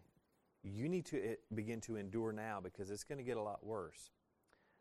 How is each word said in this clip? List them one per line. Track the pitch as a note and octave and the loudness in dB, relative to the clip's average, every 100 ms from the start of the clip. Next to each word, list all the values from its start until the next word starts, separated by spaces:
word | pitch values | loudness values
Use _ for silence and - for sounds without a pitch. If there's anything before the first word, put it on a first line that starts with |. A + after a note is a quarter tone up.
| - _ _ _ _ _ | -18 _ _ _ _ _
You | G2+ G2+ D3 | -6 0 2
need | F3+ - | 2 2
to, | C#3 G#2+ | 0 2
eh, | A2+ - | -2 -2
begin | A2 A2 A2+ | -2 0 -2
to | A#2 A2 | 0 -2
endure | G2 A2+ A2+ | 2 2 2
now | G#2+ A2 G2+ | 2 0 0
because | F2+ - G2 | -2 -4 -2
it's | G#2 | -2
gonna | - C#3+ | -2 -2
get | B2 A2+ | 0 2
a | |
lot | G#2 G2+ G#2+ | 2 -2 -2
worse. | A2 D#2+ - - _ _ _ _ - _ _ | -2 -2 -6 -18 _ _ _ _ -20 _ _